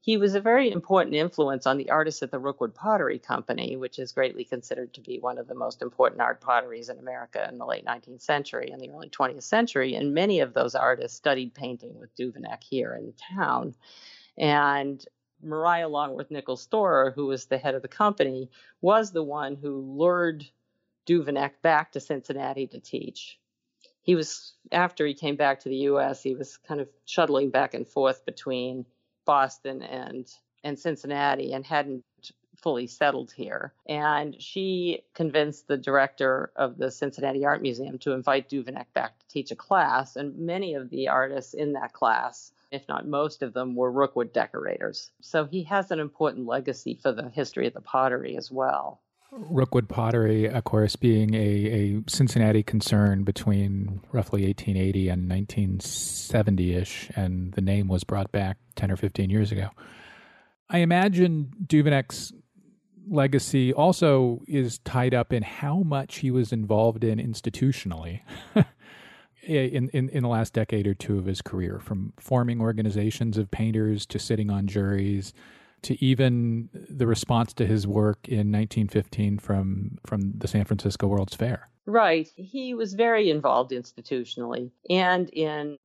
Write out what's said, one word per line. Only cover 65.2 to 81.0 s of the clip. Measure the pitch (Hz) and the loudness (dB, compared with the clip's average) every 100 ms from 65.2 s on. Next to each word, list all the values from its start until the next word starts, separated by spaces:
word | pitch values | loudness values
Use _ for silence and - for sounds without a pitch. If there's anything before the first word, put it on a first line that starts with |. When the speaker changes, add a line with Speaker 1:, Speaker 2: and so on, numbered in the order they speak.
| 117 | 2
Speaker 2:
in | 120 | 0
how | 104 - 143 170 | -2 -6 -2 0
much | 170 139 135 - | 0 -2 -4 -4
he | 135 | 0
was | 127 110 | 2 2
involved | 117 104 107 113 113 | 0 2 4 4 4
in | 117 110 | 0 0
institutionally | 117 110 117 - 131 131 98 80 82 95 - - - 214 | -2 -4 -6 0 0 2 -4 -6 -8 -10 -12 -18 -2 2
<laughs> | - _ - - - - _ _ | 2 _ -20 -20 -20 -20 _ _
in, | - 151 131 143 127 | -2 0 2 0 0
in, | 143 131 | 0 0
in | 143 | 0
the | 123 | 0
last | 117 110 | 0 0
decade | - 110 107 101 | 0 0 0 0
or | 98 | -2
two | - 101 | 0 -2
of | 92 | 0
his | 95 | -4
career, | - 95 90 98 | -6 -4 -4 -6
from | - 101 104 - | -6 -6 -6 -10
forming | - 127 120 117 | -2 0 0 0
organizations | 113 110 110 104 107 - 117 107 | 0 0 0 0 -2 -2 -2 -2
of | 101 | -2
painters | - 110 110 107 104 - | -2 0 0 0 0 -4
to | 104 | -8
sitting | - 110 104 | -2 -2 0
on | 101 98 | 0 0
juries, | 101 98 98 98 98 95 - - - _ _ | 0 0 0 0 -2 -4 -14 -20 -20 _ _
to | - 131 | -6 0
even | 135 127 131 120 120 113 113 | 2 4 4 4 0 -2 -4
the | - - 139 120 | -14 -12 0 2
response | 110 - 117 117 | 2 2 2 2
to | - 104 | 0 2
his | 110 101 | 2 2
work | 101 107 104 - | 2 2 2 -2
in | 113 104 | 0 2
nineteen | 104 110 - 101 | 2 0 0 2
fifteen | 110 - - 104 104 | 0 -2 0 0 0
from, | - 98 95 98 104 - - | 0 0 0 -2 -6 -8 -6
from | 104 98 110 | -2 -2 -2
the | - | 0
San | 107 98 | 0 2
Francisco | 104 101 - | 0 -2 0